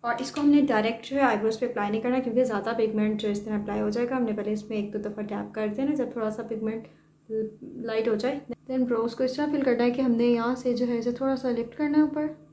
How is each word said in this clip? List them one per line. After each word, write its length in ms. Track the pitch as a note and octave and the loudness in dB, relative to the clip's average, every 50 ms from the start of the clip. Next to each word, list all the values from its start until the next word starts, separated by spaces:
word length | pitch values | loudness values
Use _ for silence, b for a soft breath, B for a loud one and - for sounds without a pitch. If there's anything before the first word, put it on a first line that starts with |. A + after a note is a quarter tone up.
| - | -2
और 160 | A#3 A#3 - | -4 -4 -4
इसको 200 | C4 - - D4 | -4 -6 -4 2
हमने 200 | D4 D4 C#4+ C#4+ | 4 6 8 8
direct 460 | C4+ - A#3 G#3+ G#3+ A3+ A#3 - - | 6 6 4 4 2 2 0 -2 -6
जो 100 | - C4+ | -4 0
है 60 | C#4 C#4 | 2 4
eyebrows 340 | B3 A3 G#3 G#3+ A3 A3 | 4 4 4 2 0 0
पे 100 | - B3+ | 0 -2
apply 240 | A#3+ - G#3+ G3+ G3+ | -2 -2 -2 -2 0
नहीं 100 | G#3 A3 | -2 0
करना 180 | - B3 B3+ C4 | 0 0 0 0
क्योंकि 220 | B3+ B3 A3 B3 B3+ | 0 2 2 2 2
ज़्यादा 280 | B3 A3 G3+ G3+ A3+ A#3 | 2 0 -2 -2 -2 0
pigment 480 | A3+ A3 G#3+ G#3 G#3+ G#3+ G#3+ G#3+ G#3+ | 0 0 0 2 2 2 2 0 0
जो 80 | - G#3 | -2 -2
इस 160 | G3+ G3+ - | -2 -2 -4
तरह 160 | A3 G#3+ G#3 | -4 -4 -4
apply 180 | G#3 G#3 G#3 G#3+ | -4 -2 -2 -2
हो 120 | G#3+ G#3 | -2 0
जाएगा। 260 | G#3 A#3 A#3+ A#3+ C4 | 0 0 -2 0 0
हमने 160 | B3+ A#3+ A3 G#3+ | 0 0 0 -2
पहले 200 | G#3+ G3+ G#3 G#3+ | -2 -2 -2 -2
इसमें 240 | G#3+ - - A3 | -4 -4 -4 -4
एक 140 | G#3+ G3+ - - | -4 -4 -2 -4
दो 60 | G#3 | -6
दफ़ा 240 | G#3 G#3 G#3 - G#3 | -6 -6 -6 -6 -6
tap 300 | G3+ G#3 G#3 G#3 - - | -6 -6 -6 -6 -8 -6
कर 140 | A3 G#3+ G#3+ | -4 -4 -2
देना 240 | G#3 - C4+ D4 D4+ | -2 -2 0 0 0
जब 200 | D4 B3 A#3+ - | 0 -2 -2 -2
थोड़ा 120 | A#3+ A3 G#3+ | -4 -4 -2
सा 120 | G#3+ - A3 | -4 -4 -6
pigment 440 | - A3+ G#3+ A3 A3 A3 A3+ - - b b b b _ _ _ _ | -6 -6 -4 -4 -4 -4 -6 -10 -14 b b b b _ _ _ _
लाइट 800 | A3 A3 A3 G#3+ - - - - - - A3+ A3+ A3 A3 A3 A#3 | -4 -4 -4 -4 -8 -12 -16 -14 -12 -10 -8 -2 -2 0 2 2
हो 60 | A3 | 0
जाए। 260 | G#3 A3 B3+ D4 C#4+ - - A#3 _ _ - | 2 0 -2 -2 -4 -6 -10 -14 _ _ -4
then 140 | C4 C4 B3+ | 0 0 2
brows 280 | B3 A#3+ A3+ A3+ A#3 A#3 | 2 2 0 0 -2 -2
को 100 | - C4 | -2 -2
इस 120 | B3+ C4 | -2 0
तरह 140 | - D4 D4 D4 | 0 -2 0 0
fill 100 | C#4+ C4 | 0 2
करना 220 | C4 A#3+ A#3 A#3+ | 2 2 4 4
है 60 | A#3+ | 2
कि 120 | A#3+ B3+ C4 | 2 2 2
हमने 240 | A#3+ A#3 A3+ A#3+ | 2 4 4 4
यहाँ 280 | A#3+ A#3+ A#3 A3+ A#3+ B3+ | 4 4 4 2 0 -2
से 180 | B3 - B3+ A#3+ | 0 0 0 0
जो 120 | G3+ B3 | 0 0
है 120 | A#3+ A#3+ A#3 | 0 0 0
इसे 140 | A3+ A#3+ A#3+ | 0 -2 -2
थोड़ा 220 | - C4+ C4+ C4+ | 0 0 0 0
सा 140 | B3+ C4 B3+ | 0 0 -2
lift 240 | A#3+ A#3 A3+ A#3 - | -2 -2 -4 -6 -4
करना 240 | - D4+ D4 D4 D4+ | -2 0 2 4 4
है 60 | D4+ | 4
ऊपर 220 | D4 D4 D4+ D4+ D#4 - - - - | 4 2 -2 -4 -4 -6 -8 -18 -20